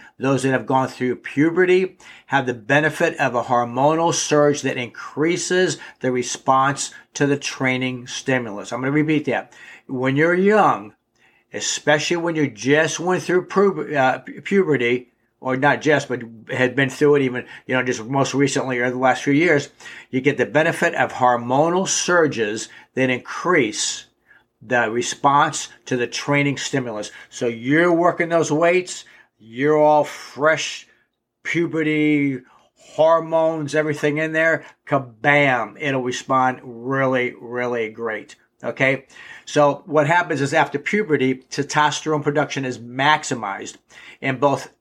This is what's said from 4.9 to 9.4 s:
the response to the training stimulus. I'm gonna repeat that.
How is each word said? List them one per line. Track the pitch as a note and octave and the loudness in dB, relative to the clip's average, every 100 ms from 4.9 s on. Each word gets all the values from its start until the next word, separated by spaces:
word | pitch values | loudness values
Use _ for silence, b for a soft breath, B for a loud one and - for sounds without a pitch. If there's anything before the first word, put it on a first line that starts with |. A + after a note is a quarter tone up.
| - - C3+ D#3+ F3 - F3+ F3 C3+ B B | -10 -12 -2 -2 -2 0 0 0 -2 B B
the | C3 | -4
response | B2+ B2 - - C3 C3+ C#3 - B B | -2 -4 -4 0 2 2 -2 -8 B B
to | - C#3+ | -2 0
the | C#3 | 0
training | - - C3 B2+ B2+ B2 B2 | -4 -4 -2 -2 -4 -6 -10
stimulus. | - - B2+ A2+ G2+ - | -8 -2 -2 -2 -10 -8
I'm | A#2+ | -6
gonna | C3 | -2
repeat | D3+ D3+ D3 C#3+ | 0 2 0 0
that. | G#2 | -4